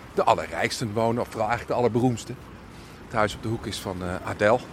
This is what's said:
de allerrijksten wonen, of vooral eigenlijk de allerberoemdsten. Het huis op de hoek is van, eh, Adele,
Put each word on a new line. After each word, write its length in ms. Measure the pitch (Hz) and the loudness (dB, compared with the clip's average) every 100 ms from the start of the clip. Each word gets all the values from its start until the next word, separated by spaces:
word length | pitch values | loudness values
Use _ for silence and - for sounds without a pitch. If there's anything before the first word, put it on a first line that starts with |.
| - | -4
de 100 | - | 2
allerrijksten 720 | 127 98 78 82 113 - 113 | 4 4 2 -2 -2 -2 -2
wonen, 280 | 104 113 117 | 2 2 2
of 60 | 101 | -2
vooral 200 | 117 107 | -2 0
eigenlijk 180 | 117 - | -2 -2
de 180 | 113 120 | 2 2
allerberoemdsten. 520 | 117 123 113 - - - - - - - - - | 4 2 2 -4 -12 -14 -16 -16 -18 -18 -18 -4
Het 80 | |
huis 220 | 117 107 - | 2 2 0
op 80 | |
de 40 | 110 | -4
hoek 180 | 113 107 | -4 -4
is 120 | 95 | -6
van, 260 | 104 90 | -6 -4
eh, 120 | 90 90 | -4 -4
Adele, 360 | 104 95 104 123 - | -4 4 6 6 2